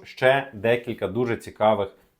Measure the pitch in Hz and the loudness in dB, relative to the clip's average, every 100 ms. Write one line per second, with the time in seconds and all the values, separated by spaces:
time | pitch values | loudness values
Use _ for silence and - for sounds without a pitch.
0 | - - 131 135 135 107 113 120 - 107 | -14 0 2 2 0 -4 0 0 -2 -6
1 | 98 107 120 113 - - 107 104 98 - | -6 -4 -4 -4 -8 0 2 2 -2 -8
2 | _ _ | _ _